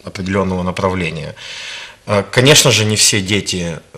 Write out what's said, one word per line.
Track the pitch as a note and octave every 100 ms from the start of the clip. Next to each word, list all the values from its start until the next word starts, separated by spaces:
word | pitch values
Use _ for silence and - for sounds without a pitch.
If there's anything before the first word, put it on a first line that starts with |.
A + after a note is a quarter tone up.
определённого | F#2 G2+ F#2 G2 F#2 F#2
направления. | F2+ F2 F#2+ F#2 E2 D#2+ D2 - - - - - - - -
Э, | G2+ G2
конечно | B2 C3 D3 C#3
же, | A2
не | G#2+ G#2+
все | - G#2+
дети, | F#2+ G#2 - F#2 E2+ D2 -